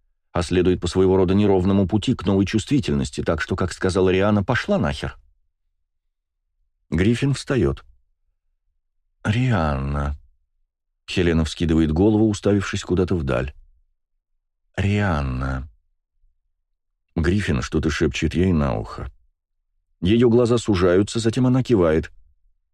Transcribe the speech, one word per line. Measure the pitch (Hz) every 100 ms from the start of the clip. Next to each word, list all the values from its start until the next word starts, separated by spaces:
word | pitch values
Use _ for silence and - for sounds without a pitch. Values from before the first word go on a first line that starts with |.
| _ _ _
а | 87
следует | 82 90 90 87
по | 85
своего | 92 92 95
рода | 92
неровному | 98 104 95 92 98 92
пути | 110 - 120
к | 90
новой | 98 101
чувствительности, | 107 - 143 - 71 65 -
так | 76 80
что, | - 98
как | 92
сказала | - 95 92 92
Риана, | 92 104 104
пошла | 101 123 - 202
нахер». | 80 - - - _ _ _ _ _ _ _ _ _ _ _ _ _ _ _ _ -
Гриффин | 82 98 120 143
встаёт. | 135 - 135 73 67 - - _ _ _ _ _ _ _ _ _ _ _ _
«Рианна». | - 110 127 104 78 69 67 71 71 71 - _ _ _ _ _ _ _ -
Хелена | - 87 82
вскидывает | 80 - 82 80 78
голову, | 78 104 107 110
уставившись | 104 101 101 - 95
куда-то | - 90 90 90
вдаль. | 67 62 67 - - _ _ _ _ _ _ _ _ _ _ -
«Рианна». | 95 104 101 80 69 64 65 65 - _ _ _ _ _ _ _ _ _ _ _ _ _ _ -
Гриффин | 82 101 92 67
что-то | - 78 78
шепчет | - 78 - 80 76
ей | 92
на | 80 69 53
ухо. | 55 - 64 - _ _ _ _ _ _ _ -
Её | 90 117 123
глаза | 117 117 120
сужаются, | - 92 90 92 104 117
затем | 113 127 127
она | 127
кивает. | 120 110 85 80 - - - _ _ _ _